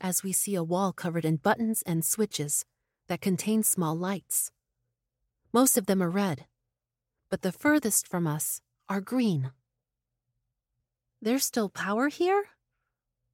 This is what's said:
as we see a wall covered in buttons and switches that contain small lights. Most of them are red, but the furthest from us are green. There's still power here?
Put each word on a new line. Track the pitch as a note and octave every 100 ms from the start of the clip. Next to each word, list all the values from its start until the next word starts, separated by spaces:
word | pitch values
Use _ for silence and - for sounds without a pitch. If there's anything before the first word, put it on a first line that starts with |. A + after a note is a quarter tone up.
as | F#3 F3+
we | F#3+
see | F3+ - F#3+
a |
wall | E3 F3 G3
covered | - F3+ E3 D#3+
in | D#3+
buttons | G3 A3 A3 A3 -
and | E3
switches | - - G#3 - D3 - - _ _ _ -
that | F3
contain | G3+ F3+ G#3+ A3
small | G#3+ - D#3+ D#3+
lights. | F3+ G3 - - - _ _ _ _ _ _ _ _ _ _
Most | A#3 C4 -
of | G3+
them | F#3+
are | F3
red, | F#3+ G3 C#3+ - _ _ _ _ _ _ _ -
but | F#3+
the | F#3+
furthest | - D4 D4+ C#4+ - -
from | F3+ E3
us | D3+ - - _ _ -
are | G3
green. | G3 B3+ A3+ D#3 C3 - _ _ _ _ _ _ _ _ _ _ _ _ _ _ _ -
There's | A3 C4 -
still | A#3+ G3+
power | - F3+ G#3+ C#4
here? | - F4 G4+ G#4 _ _ _ _ _ _ _ _